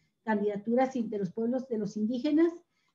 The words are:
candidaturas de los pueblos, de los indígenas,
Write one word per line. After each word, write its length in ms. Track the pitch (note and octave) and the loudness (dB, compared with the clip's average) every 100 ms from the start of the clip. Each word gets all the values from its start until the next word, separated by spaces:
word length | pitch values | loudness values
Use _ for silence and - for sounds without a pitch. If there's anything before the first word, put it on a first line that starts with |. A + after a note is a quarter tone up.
| _ _ | _ _
candidaturas 680 | A3 G#3 G#3 G3+ A3+ A#3+ C4 | -2 0 0 -2 0 2 2
de 260 | B3+ G#3 G#3 | 0 -4 -4
los 140 | F#3 | -4
pueblos, 340 | - A#3 B3+ B3 | -2 -2 -2 -4
de 100 | A3 | -4
los 180 | G3+ G#3+ | -4 -2
indígenas, 560 | G#3+ B3 D4+ D4+ E4+ E4+ - _ _ | -2 -2 2 4 4 2 -12 _ _